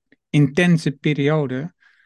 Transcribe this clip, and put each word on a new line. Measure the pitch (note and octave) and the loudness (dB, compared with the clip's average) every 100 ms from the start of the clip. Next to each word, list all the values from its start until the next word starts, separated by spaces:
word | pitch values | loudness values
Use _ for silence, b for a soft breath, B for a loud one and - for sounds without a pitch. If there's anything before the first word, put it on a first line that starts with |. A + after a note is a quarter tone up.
| _ _ _ | _ _ _
intense | D3 D3 D3 F3 E3 D#3 | 2 2 2 2 2 0
periode | C#3 D#3 D3 C#3+ D#3 C#3 B2+ E3 - b b | -4 -4 -2 0 0 -2 -6 -10 -14 b b